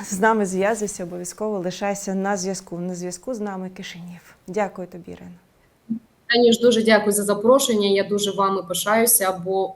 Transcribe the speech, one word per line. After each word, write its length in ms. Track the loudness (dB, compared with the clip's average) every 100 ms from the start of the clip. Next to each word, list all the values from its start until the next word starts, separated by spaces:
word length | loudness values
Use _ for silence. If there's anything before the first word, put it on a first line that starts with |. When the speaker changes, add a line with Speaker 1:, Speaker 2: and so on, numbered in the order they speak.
Speaker 1:
з 160 | -8 0
нами 260 | 2 2 0
зв'язуйся 580 | 0 0 0 -6 -8
обов'язково, 560 | -10 -10 -12 -8 -6 -4
лишайся 560 | -4 -4 -4 -4 -4 -2
на 220 | -2 -2
зв'язку. 400 | -4 -6 -10 -8
На 180 | -8 -6
зв'язку 380 | -8 -10 -8
з 60 | -6
нами 300 | -6 -8 -10
Кишинів. 680 | -12 -14 -14 -16 -18 -20 -20 -6
Дякую 400 | -2 -2 -4 -14
тобі, 240 | -14 -16
Ірина. 200 | -18 -18 -20 _ _ _ _ -8 -8 -8 _ 0
Speaker 2:
Таніш, 320 | 4 6 6
дуже 240 | 4 4
дякую 280 | 4 4 4
за 120 | 0
запрошення. 640 | 0 2 6 4 4 2 2
Я 160 | 2
дуже 280 | 2 0 -2
вами 320 | 0 0 0
пишаюся, 680 | -4 -4 2 2 4 4 2
бо 440 | -2 -2 -2 -2